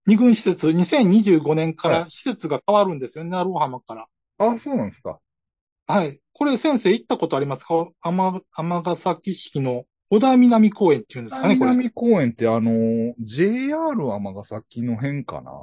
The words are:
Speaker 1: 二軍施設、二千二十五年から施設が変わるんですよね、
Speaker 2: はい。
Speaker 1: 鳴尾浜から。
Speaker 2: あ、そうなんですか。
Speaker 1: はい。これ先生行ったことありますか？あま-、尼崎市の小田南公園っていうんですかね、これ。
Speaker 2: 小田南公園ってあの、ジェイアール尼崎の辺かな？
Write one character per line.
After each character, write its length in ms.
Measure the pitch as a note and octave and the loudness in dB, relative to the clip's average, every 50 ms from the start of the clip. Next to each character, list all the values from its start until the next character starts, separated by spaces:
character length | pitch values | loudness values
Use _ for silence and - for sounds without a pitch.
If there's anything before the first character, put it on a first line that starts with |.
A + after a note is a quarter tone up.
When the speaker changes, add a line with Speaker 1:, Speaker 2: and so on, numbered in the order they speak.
| - | 2
Speaker 1:
二 100 | G3 A3 G#3+ | 2 4 6
軍 180 | B3 B3 A3+ | 6 4 4
施 60 | - | 4
設、 300 | - G3+ F3 - - D#3 | 2 -2 -2 0 0 0
二 120 | D#3+ F3 F3+ | 2 2 0
千 240 | - - D4 A#3 F3+ | 2 2 2 4 4
二 120 | F#3+ A3+ | 4 4
十 180 | G#3 G3+ F3 D#3 | 4 4 4 2
五 160 | C#3+ C#3+ D#3 | 2 0 -2
年 180 | D#3+ D#3+ D#3+ D#3+ | 0 -2 -4 -4
か 140 | - - E3 | -4 -2 0
ら 160 | - E3 E3+ E3 | 0 0 -2 -4
施 140 | - - - | -10 -10 -8
設 240 | C4+ A3 - - D3+ | -8 -8 -6 -6 -6
が 140 | D3 E3+ - | -6 -4 0
変 100 | - G#3 | 2 4
わ 80 | G#3 G3+ | 4 4
る 120 | F#3+ E3 | 2 0
ん 40 | C#3+ | -6
で 80 | C3 A#2+ | -8 -12
す 100 | - D3+ | -12 -12
よ 60 | E3 | -10
ね、 120 | E3+ F3+ | -8 -4
Speaker 2:
は 60 | F#3 F3+ | -4 -4
い。 20 | |
Speaker 1:
鳴 60 | F#3+ | -4
尾 80 | F#3 D#3 | -2 -4
浜 200 | D3+ C3+ B2+ A#2+ | -4 -4 -6 -10
か 140 | _ - A2+ | _ -16 -16
ら。 120 | A2 A2+ - _ _ _ _ _ - | -16 -18 -20 _ _ _ _ _ -2
Speaker 2:
あ、 200 | G3+ A#3 A#3 A3+ | -2 -2 -2 -2
そ 160 | - D4 C#4 | -6 -6 -4
う 20 | |
な 100 | A#3 A2+ | -4 -4
ん 40 | G2 | -6
で 60 | - | -8
す 60 | - | -12
か。 180 | - - D2+ - _ _ _ _ _ _ _ _ _ _ _ _ _ - | -14 -14 -14 -14 _ _ _ _ _ _ _ _ _ _ _ _ _ -2
Speaker 1:
は 160 | - G#3 E3+ | -2 0 0
い。 140 | C#3+ C#3 _ _ _ _ | -2 -6 _ _ _ _
こ 120 | - C#4+ | -4 -2
れ 120 | C#4+ C4 - | 0 0 0
先 220 | - D#4 C#4+ A#3+ | 0 0 0 2
生 120 | - F#3+ | 2 2
行 120 | G#3 A#3 - | 0 0 0
っ 20 | |
た 120 | - B3 - | -4 -4 -4
こ 100 | F3 D#3+ | -2 -2
と 100 | D#3 C3+ | -2 -2
あ 20 | |
り 60 | C#3+ | -4
ま 100 | C#3 C3+ | -4 -6
す 80 | C3 - | -8 -6
か？ 240 | - E3 E3 E3+ E3+ _ _ | -2 -2 -2 -2 -4 _ _
あ 100 | - E3+ | -6 -4
ま-、 300 | F3+ F#3 F#3 F#3 F#3 F#3 - _ _ - | -2 0 0 -2 -2 -6 -10 _ _ -8
尼 380 | D#3+ E3+ F3 F3 D#3+ F3 F3 | -6 -4 -4 -4 -2 -4 -4
崎 380 | E3+ - F#3 E3 - - G3 F3+ | -4 -2 -4 -4 -4 -4 -8 -8
市 280 | - - - - D3 | -8 -8 -8 -6 -4
の 240 | C3+ C3 B2 B2 - _ _ _ _ - | -4 -4 -4 -6 -8 _ _ _ _ 0
小 100 | G3+ A3 | 2 2
田 160 | A#3+ C4 B3+ B3+ | 4 6 6 6
南 340 | B3 A#3+ A#3 A3+ G#3+ G#3 | 6 6 6 6 6 4
公 220 | - - G#3 E3+ C#3+ | 4 4 2 4 4
園 80 | B2 | 2
っ 20 | - | 0
て 120 | - - | -8 -14
い 40 | B2 | -14
う 20 | |
ん 40 | A#2 | -14
で 60 | A2 | -12
す 100 | - - | -8 -2
か 60 | - C4+ | 0 2
ね、 100 | C4 B3+ | 2 4
こ 80 | C4 | 4
れ。 60 | B3+ | 2
Speaker 2:
小 20 | B3 | 2
田 40 | B3 | 2
南 140 | B3+ A#3 | 0 -2
公 300 | - - A#3+ A#3+ A3+ F3+ | -4 -2 2 2 2 4
園 100 | C#3 A#2 | 2 0
っ 20 | A2+ | -2
て 140 | - A#2 A2+ | 0 0 0
あ 120 | A2+ A#2 | 0 2
の、 560 | A2 A#2 A2+ A2+ A2+ A2+ A2+ A2+ A2+ A#2+ A#2+ A#2+ | 2 2 0 2 0 0 0 -2 -2 -4 -6 -8
ジ 260 | A2+ G#2 A2+ C#3 F3 | -12 -8 -2 0 0
ェ 220 | G3+ A#3 B3+ C4 C#4 | 0 0 -2 -2 -4
イ 60 | D4+ | -4
ア 40 | D#4+ | -2
ー 140 | E4 D#4+ C#4+ | -2 -2 -2
ル 180 | A3 D3+ B2 G2+ | -4 -4 -4 -4
尼 300 | G#2 G2+ G2 F#2+ G2+ G2 | -6 -6 -8 -10 -12 -12
崎 380 | - G#2+ G#2+ - _ - A#2 | -12 -12 -12 -12 _ -10 -8
の 140 | A#2 B2 A#2 | -6 -4 -4
辺 300 | A2 C3+ C#3 C#3+ C#3+ B2 | -4 -4 -6 -6 -6 -8
か 160 | - - C#2 | -10 -12 -12
な？ 100 | B1+ C2+ C2+ C#2 | -12 -14 -18 -18